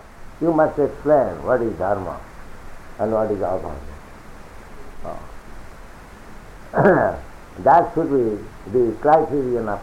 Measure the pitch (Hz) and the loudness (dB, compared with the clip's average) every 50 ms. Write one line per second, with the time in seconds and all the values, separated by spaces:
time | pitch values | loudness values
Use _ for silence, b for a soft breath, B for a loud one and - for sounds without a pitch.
0 | - - - - - - - - 151 170 160 156 156 143 - 147 139 139 - - | -14 -18 -18 -18 -16 -16 -6 -2 0 2 4 4 4 4 4 2 0 0 0 -2
1 | - 147 151 139 120 98 85 76 71 101 127 120 117 110 95 82 90 98 104 98 | 2 4 4 4 4 2 -2 -4 0 0 2 2 2 -2 -2 -2 -2 0 0 -2
2 | 92 82 69 65 - - - - - - - - - - - - - - - - | -2 -6 -8 -10 -12 -16 -16 -16 -14 -14 -14 -14 -14 -14 -14 -14 -14 -14 -6 -4
3 | 104 110 110 107 110 101 104 95 98 87 92 90 85 82 76 71 - - - - | -2 0 2 2 2 0 0 -2 -2 -2 -2 -4 -4 -8 -10 -10 -12 -12 -14 -14
4 | - - - - - - - - - - - - - - - - - - - - | -16 -18 -18 -18 -18 -18 -18 -18 -18 -18 -18 -18 -18 -16 -16 -14 -14 -12 -12 -10
5 | - 82 82 82 - - - - - - - - - - - - - - - - | -10 -8 -10 -10 -12 -14 -14 -16 -16 -14 -14 -14 -14 -14 -16 -16 -18 -18 -18 -18
6 | - - - - - - - - - - - - - - - 117 175 196 170 135 | -20 -18 -18 -18 -18 -16 -16 -16 -16 -16 -18 -18 -14 -2 2 4 6 6 6 6
7 | 113 95 - - - - - - - - - 92 90 131 151 170 170 170 - 156 | 4 2 0 -4 -8 -14 -16 -18 -18 -16 -10 2 6 8 8 8 6 4 2 0
8 | 160 143 139 131 117 110 104 - - - - - - 92 104 127 120 113 110 - | 0 2 2 2 2 2 0 -2 -6 -12 -16 -16 -8 0 2 2 4 2 2 2
9 | - 151 156 165 - 117 139 143 131 123 120 117 110 104 101 101 | 4 6 6 6 6 2 0 -2 0 0 0 -2 -2 -2 -4 -6